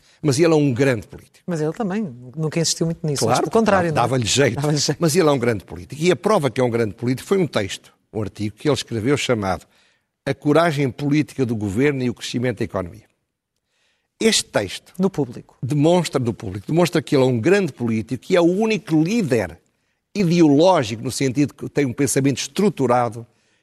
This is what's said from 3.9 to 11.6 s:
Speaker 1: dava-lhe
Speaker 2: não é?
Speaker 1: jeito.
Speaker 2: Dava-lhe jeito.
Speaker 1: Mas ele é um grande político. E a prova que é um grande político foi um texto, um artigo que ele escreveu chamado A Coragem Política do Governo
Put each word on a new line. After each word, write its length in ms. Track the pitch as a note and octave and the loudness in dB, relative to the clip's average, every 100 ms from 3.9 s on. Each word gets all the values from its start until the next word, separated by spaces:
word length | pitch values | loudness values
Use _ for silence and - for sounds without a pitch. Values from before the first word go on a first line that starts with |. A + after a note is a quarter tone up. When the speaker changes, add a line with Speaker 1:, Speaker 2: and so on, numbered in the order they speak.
Speaker 1:
dava-lhe 320 | C3+ A#2 C3 | 0 0 0
Speaker 2:
não 40 | G#2+ | 0
é? 40 | |
Speaker 1:
jeito. 240 | C3 C#3 B2 | 2 2 2
Speaker 2:
Dava-lhe 200 | D3 D3+ | -2 0
jeito. 220 | D3 D3 | -2 0
Speaker 1:
Mas 140 | E3 | 0
ele 140 | E3 D#3 | 2 2
é 40 | |
um 60 | C#3 | 2
grande 260 | A#2+ G#2 | 0 -2
político. 380 | - E2+ F2 C3+ | -8 -16 -16 -2
E 80 | F3 | 0
a 60 | E3+ | 0
prova 340 | G3+ G#3 C#3+ | 2 2 2
que 100 | G#2+ | 0
é 40 | |
um 60 | B2 | 0
grande 240 | A#2 A2 | 0 -2
político 340 | - A#2+ C3 - | -4 -4 -4 -2
foi 100 | G3 | 0
um 80 | E3+ | 0
texto, 480 | A#2 F#2+ - - _ _ | -2 -4 -8 -16 _ _
um 80 | G#2+ | -8
artigo 360 | G2 - G#2 - | -8 -6 -8 -4
que 120 | D3+ | -2
ele 60 | |
escreveu 420 | B2+ - A#2 A2+ C#3+ | -2 -2 -4 -2 -2
chamado 480 | - A2+ G2 E2+ - _ _ _ _ _ - | 0 -2 0 -4 -6 _ _ _ _ _ -8
A 80 | |
Coragem 560 | C3 D3 D3+ E3+ C#3+ C3+ | -4 2 2 2 0 -2
Política 560 | - C#3+ D3+ C3 - A#2+ | -2 -2 0 -2 -4 -4
do 80 | |
Governo 480 | A2+ | -2